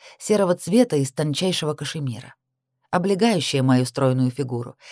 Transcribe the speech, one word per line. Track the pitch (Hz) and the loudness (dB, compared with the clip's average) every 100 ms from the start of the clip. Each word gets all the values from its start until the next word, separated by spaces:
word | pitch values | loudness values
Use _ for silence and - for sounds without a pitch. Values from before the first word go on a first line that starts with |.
| - - | -20 -10
серого | - 208 190 | 0 2 2
цвета | 175 - 220 247 147 | 0 2 2 4 2
из | 139 | -2
тончайшего | - 151 143 185 170 151 | -2 -4 -2 -2 -2 -4
кашемира, | 151 143 160 139 110 - - _ _ _ _ _ | -6 -8 -8 -8 -8 -14 -20 _ _ _ _ _
облегающее | 180 180 196 226 196 131 139 | -2 0 2 2 2 0 0
мою | 131 127 | 4 4
стройную | 127 - 135 127 127 | 2 0 0 2 0
фигуру, | 123 127 120 120 - - | -2 -6 -6 -8 -16 -20